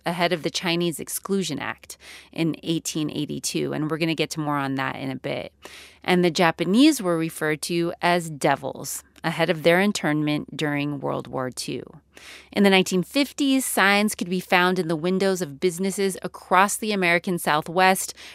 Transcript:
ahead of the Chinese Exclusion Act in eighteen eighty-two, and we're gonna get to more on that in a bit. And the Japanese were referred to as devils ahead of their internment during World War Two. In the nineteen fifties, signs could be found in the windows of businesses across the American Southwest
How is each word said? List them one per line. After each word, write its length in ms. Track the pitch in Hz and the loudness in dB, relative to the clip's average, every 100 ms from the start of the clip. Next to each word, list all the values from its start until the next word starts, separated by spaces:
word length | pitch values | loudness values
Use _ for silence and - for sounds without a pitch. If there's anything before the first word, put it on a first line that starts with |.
ahead 300 | 165 175 175 | -6 0 0
of 80 | 175 | 0
the 80 | 156 | -2
Chinese 500 | - 165 170 175 147 | -4 -2 0 0 -4
Exclusion 580 | - - - 196 170 135 | -8 -10 -2 -2 -2 -4
Act 380 | 110 - - - - - - | -6 -10 -14 -20 -18 -20 -14
in 260 | - 165 - | -2 -2 -2
eighteen 460 | - 165 - 165 151 | -4 -4 -4 -4 -4
eighty-two, 640 | 143 147 143 - 165 143 | -4 -6 -6 -6 -4 -4
and 180 | 143 151 | -4 -4
we're 60 | 156 | -2
gonna 180 | 165 | -2
get 140 | 160 151 | 0 -2
to 100 | 160 | -4
more 180 | 147 143 | -4 -2
on 160 | 135 | -2
that 220 | 135 131 - | -2 -4 -4
in 140 | 135 | -8
a 60 | 131 | -8
bit. 340 | 143 135 - _ - - - - | -8 -8 -10 _ -20 -20 -20 -10
And 200 | - 180 | 0 2
the 80 | 175 | 2
Japanese 680 | 151 170 - 170 220 311 277 | 4 4 4 0 6 6 4
were 160 | 180 165 | 0 0
referred 460 | 165 - 156 156 | -2 -4 -4 -2
to 320 | - 170 170 - | -2 -2 -2 0
as 260 | 175 180 165 | 2 2 -2
devils 720 | 143 156 139 135 - - - - - | -2 0 2 -2 -10 -10 -12 -14 -8
ahead 260 | 160 165 165 | -6 -2 0
of 140 | 160 | 2
their 180 | 170 175 | 4 4
internment 720 | 208 - 160 151 151 147 - | 4 0 0 0 0 -2 -4
during 460 | 143 151 143 143 143 | -6 -4 -2 -4 -4
World 260 | 139 139 131 | -4 -6 -6
War 240 | 131 127 | -6 -6
Two. 320 | - - 135 - 151 _ - - - - | -8 -8 -8 -12 -20 _ -20 -20 -20 -8
In 120 | - | 2
the 60 | 196 | 6
nineteen 320 | 190 185 185 | 6 4 0
fifties, 600 | - 277 277 - 277 269 | 0 0 -2 0 2 2
signs 500 | - - 190 202 214 | 0 2 4 4 2
could 140 | - 175 | -2 -4
be 120 | 180 | -4
found 380 | - 180 180 180 | 2 4 4 2
in 100 | 165 | 0
the 60 | |
windows 460 | 160 175 190 196 185 | 0 0 2 2 0
of 180 | 156 135 | -4 -2
businesses 600 | 185 170 190 190 196 175 | -2 0 -4 0 -2 -2
across 560 | 180 - - 185 202 - | -10 -12 2 4 4 2
the 160 | 214 | -2
American 460 | 208 175 175 196 175 | 0 2 2 0 -2
Southwest 720 | 180 151 165 170 185 190 - - - | 2 0 0 4 4 4 -2 -12 -18